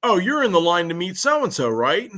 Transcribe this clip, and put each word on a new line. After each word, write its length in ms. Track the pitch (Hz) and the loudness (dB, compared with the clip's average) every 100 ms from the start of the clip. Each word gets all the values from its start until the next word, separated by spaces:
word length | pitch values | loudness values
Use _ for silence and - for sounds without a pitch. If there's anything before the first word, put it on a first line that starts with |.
Oh, 140 | 240 202 | 2 0
you're 240 | 185 302 | 2 0
in 80 | 262 | 2
the 100 | 180 | 2
line 280 | 170 170 170 | 2 0 0
to 60 | |
meet 220 | 170 180 190 | -4 -6 -2
so-and-so, 520 | 277 302 254 - 123 | 0 0 0 -2 -2
right? 420 | 113 123 170 247 | 0 0 0 -4